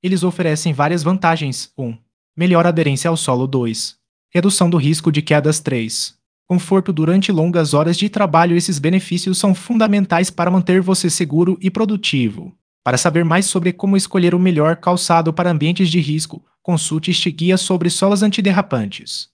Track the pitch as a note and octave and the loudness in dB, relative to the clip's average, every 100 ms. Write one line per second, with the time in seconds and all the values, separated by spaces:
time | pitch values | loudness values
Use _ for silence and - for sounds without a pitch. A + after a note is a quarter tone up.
0 | F#3 F#3 F3+ F3 E3+ D3+ E3+ C#3 D3 F3 | -2 0 -2 -2 -2 0 -2 0 0 0
1 | D#3 F#3+ E3+ E3 D3 B2+ - - B2+ A#2 | 0 0 2 0 -4 -8 -12 -10 -10 -10
2 | _ _ _ - F3+ E3+ F3 E3 D3+ C3+ | _ _ _ -2 2 4 2 2 0 0
3 | E3+ D#3+ - B2 C3 C3+ A#2+ A2+ - - | -2 -2 -2 -2 0 -2 -2 -4 -10 -14
4 | _ _ _ F3 F#3+ G3 F3 E3+ C#3+ D#3 | _ _ _ 0 0 2 2 2 0 0
5 | E3 D3+ D3+ D3+ D3 D#3 - B2+ A2+ - | 0 -2 0 0 2 -2 -4 -4 -6 -8
6 | - _ _ _ _ F3+ - F#3+ F#3 D#3+ | -10 _ _ _ _ -4 2 0 0 0
7 | D#3 F#3 F#3+ F3 E3 E3+ D3+ D3 D#3 E3+ | 2 2 2 0 2 0 2 2 2 0
8 | G#3 G#3 G3 E3 F3 E3+ F3 D#3 D3 F#3+ | -2 -2 2 4 4 2 0 -2 0 0
9 | F#3 F3 F#3 F#3 G3+ F#3 - A#3 G#3+ G#3 | 0 -4 -2 0 2 0 0 0 2 2
10 | G3 E3+ F#3 - F3 F#3 F3+ F#3 F#3 F#3 | 2 0 0 0 2 2 4 2 4 0
11 | F3 - D#3+ D3 F3 F#3+ F#3 F#3 A3 G#3 | 0 -2 0 2 2 0 -2 -2 -2 -2
12 | - C#3 A#2 G2+ - _ _ _ - B2+ | -2 0 -2 -4 -16 _ _ _ -2 0
13 | F3 D#3+ E3 F3 F#3+ F#3 F3 F3+ G3 F#3+ | 0 0 2 0 0 -2 -2 -2 0 0
14 | - F#3+ F3 F3 F#3 D#3+ D#3 E3+ - F3 | 0 0 2 2 2 2 0 0 -2 -2
15 | - E3+ E3 D#3+ F3+ D#3+ D3+ F3+ F3+ E3+ | 2 0 2 -2 -2 0 0 0 2 2
16 | D3 D3+ D#3 - _ _ - E3 D#3 D#3 | 0 -4 -6 -14 _ _ -4 -2 -2 -4
17 | D#3+ F3 F3+ C#3+ E3+ F#3 - F#3 F3 - | -2 -2 -2 -2 0 0 0 0 0 0
18 | G3 G3+ G#3 G3+ G3+ F#3 G3 B2+ G#2 - | 0 2 0 0 0 0 0 -2 -4 -8
19 | - - - | -14 -14 -14